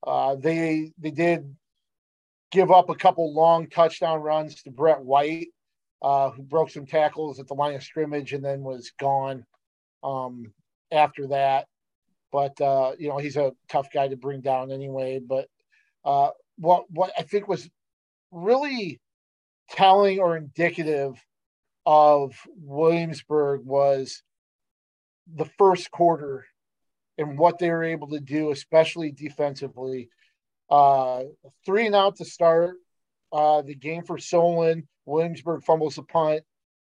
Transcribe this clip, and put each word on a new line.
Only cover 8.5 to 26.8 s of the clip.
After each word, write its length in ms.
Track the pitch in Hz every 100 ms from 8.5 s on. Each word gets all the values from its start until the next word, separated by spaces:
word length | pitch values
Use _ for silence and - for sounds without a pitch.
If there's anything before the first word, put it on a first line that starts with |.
| 139
was 300 | 135 127 - -
gone, 460 | 139 139 135 135 117 _ _ _ _ _
um, 500 | 139 131 127 123 113 _ _ _ _
after 360 | 151 147 147 135
that. 400 | 139 135 135 - _ _ _ _ _ _
But, 280 | 139 139 139
uh, 320 | 139 135 131 -
you 100 | 147
know, 80 | 139
he's 200 | 147 139
a 160 | 135 - _
tough 200 | 143 139
guy 140 | 147 139
to 80 | 131
bring 260 | 131 139
down 300 | 135 127 135
anyway. 480 | 135 139 135 131 131
But, 280 | 123 131 - _ _ _ _ _ 143
uh, 240 | 139 143 - _ -
what, 280 | 165 180 -
what 200 | 165 185 -
I 60 |
think 240 | - 202 202
was 220 | 180 - _ _ _ _ _ _
really 680 | 170 190 262 294 254 180 123 _ _ _ _ _ _ _
telling 480 | - 190 196 202 190
or 180 | 175 165
indicative 800 | 143 - 170 170 156 143 123 120 _ _ _ _ _ _ 156
of 480 | 151 151 147 139 - - 233
Williamsburg 1040 | 143 139 165 170 165 147 - 151 143 139 127
was 560 | 139 139 135 135 - _ _ _ _ _ _ _ _ _ _ _
the 120 | 160 151 -
first 320 | 196 180 -
quarter 560 | - 170 151 143 131 - _ _ _